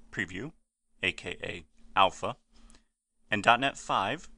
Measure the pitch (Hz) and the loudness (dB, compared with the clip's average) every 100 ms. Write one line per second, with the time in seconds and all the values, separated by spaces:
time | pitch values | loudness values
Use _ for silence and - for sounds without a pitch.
0 | - - 92 92 143 - _ _ _ - | -14 -6 -6 -6 -8 -12 _ _ _ -2
1 | 95 - 90 - - - - _ - - | -2 -2 -8 -8 -8 -10 -12 _ -6 4
2 | 95 - 98 127 _ - - - _ _ | 4 4 -6 -6 _ -20 -20 -20 _ _
3 | _ _ - 104 104 117 135 - - 127 | _ _ -4 2 6 6 4 -4 -2 0
4 | 98 139 - | 0 -2 -8